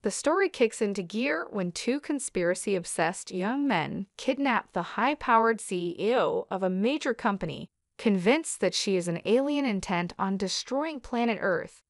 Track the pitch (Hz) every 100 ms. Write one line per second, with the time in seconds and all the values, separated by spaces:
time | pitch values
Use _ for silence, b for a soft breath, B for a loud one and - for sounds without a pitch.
0 | 214 - 277 349 392 - 226 - 214 196
1 | 175 214 269 311 339 208 180 - - 277
2 | - 285 - - 175 185 - 190 175 -
3 | 165 180 - 185 190 269 285 185 139 -
4 | 196 - - 277 277 220 - 185 170 -
5 | 240 294 - 226 226 226 - 185 175 170
6 | 196 247 180 156 - 196 190 185 214 294
7 | 294 233 233 196 165 135 - _ _ -
8 | 226 190 180 294 320 - 190 - - 190
9 | 175 170 - 233 277 294 277 196 - 180
10 | 175 - 190 196 196 - - 262 311 294
11 | - 240 233 214 202 175 - -